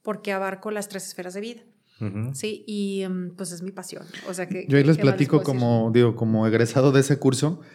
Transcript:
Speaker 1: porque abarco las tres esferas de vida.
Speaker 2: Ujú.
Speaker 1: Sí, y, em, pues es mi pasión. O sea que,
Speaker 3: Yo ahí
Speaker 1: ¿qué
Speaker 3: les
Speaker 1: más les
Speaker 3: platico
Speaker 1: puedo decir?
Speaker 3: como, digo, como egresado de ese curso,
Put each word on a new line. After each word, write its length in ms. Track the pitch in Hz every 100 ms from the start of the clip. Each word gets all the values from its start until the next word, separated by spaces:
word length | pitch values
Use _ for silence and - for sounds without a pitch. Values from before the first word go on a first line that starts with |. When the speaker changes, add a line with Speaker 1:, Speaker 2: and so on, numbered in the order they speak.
Speaker 1:
porque 280 | - 208 208
abarco 400 | 196 190 190 214
las 180 | 208 208
tres 180 | 196 185
esferas 240 | - 180
de 60 | 185
vida. 220 | 220 233 _ _ _ _
Speaker 2:
Ujú. 320 | 107 101 117
Speaker 1:
Sí, 300 | 135 214 214 -
y, 340 | 208 196 196
em, 340 | 190 185 180
pues 160 | 175 180
es 120 | 170
mi 80 | 180
pasión. 320 | 196 180 - - - -
O 60 |
sea 120 | 180 180
que, 200 | 185 -
Speaker 3:
Yo 80 | 139
ahí 60 |
Speaker 1:
¿qué 40 | 139
Speaker 3:
les 0 |
Speaker 1:
más 80 | 160
les 40 | 135
Speaker 3:
platico 240 | 185 - 151
Speaker 1:
puedo 120 | -
decir? 60 | 127
Speaker 3:
como, 300 | 120 117 113
digo, 240 | 117 120 110
como 300 | 113 110 110
egresado 460 | 113 117 - 139
de 80 | 135
ese 180 | 135 143
curso, 440 | 135 127 147 185 -